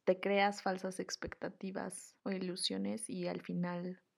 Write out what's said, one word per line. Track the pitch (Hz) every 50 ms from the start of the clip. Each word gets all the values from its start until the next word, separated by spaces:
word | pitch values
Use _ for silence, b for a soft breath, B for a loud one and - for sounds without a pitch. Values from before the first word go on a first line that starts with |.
| _
te | - 185 185
creas | - 196 202 202 196 208 202 -
falsas | - 196 185 185 - 190 190 -
expectativas | 185 - - - - - - - - - 190 - - 190 190 - - 190 180 - - - - _ _
o | 202
ilusiones | 196 185 185 180 175 185 - - 190 190 196 196 208 226 - -
y | - 185 175 175
al | - 180
final, | 180 - 180 175 175 175 175 175 175 180 185 - _ _ _